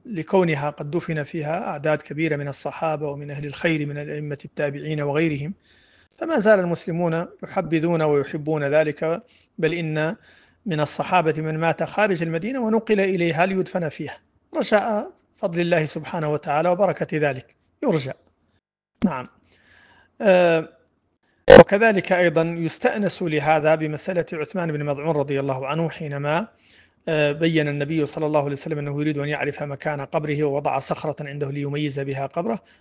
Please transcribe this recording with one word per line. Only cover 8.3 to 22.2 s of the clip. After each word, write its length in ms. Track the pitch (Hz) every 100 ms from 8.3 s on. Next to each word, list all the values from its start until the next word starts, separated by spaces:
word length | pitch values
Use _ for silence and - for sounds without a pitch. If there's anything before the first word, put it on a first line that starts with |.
| 160 147 156
ذلك، 580 | 139 151 151 139 160 170 - _ _ -
بل 160 | 156
إن 420 | 170 160 156 160 226 - - _ _ 214
من 140 | 151
الصحابة 640 | 147 - - 185 160 151
من 160 | 156 160
مات 240 | 165 160
خارج 400 | 165 - 208 165
المدينة 380 | 165 165 208 269
ونقل 400 | 220 220 220 208
إليها 460 | 196 185 170 151 190
ليدفن 420 | 190 185 180 156
فيها 300 | - 147 - _ _ _
رجاء 560 | 339 220 208 220 208 339 - _ -
فضل 240 | 202 170
الله 240 | 175 170
سبحانه 480 | 151 160 143 175 151
وتعالى 360 | 147 156 147 180
وبركة 500 | 180 190 - 160 156
ذلك، 380 | 147 127 - _ _ -
يرجى. 300 | 277 160 127 - _ _ _ _ _ _ _ -
نعم. 240 | 185 131 123 _ _ _ _ - _ _ _ -
آه، 480 | 220 180 170 165 156 _ _ _ _ _ _ _ - -
وكذلك 520 | - 202 226 196 -
أيضًا 300 | 180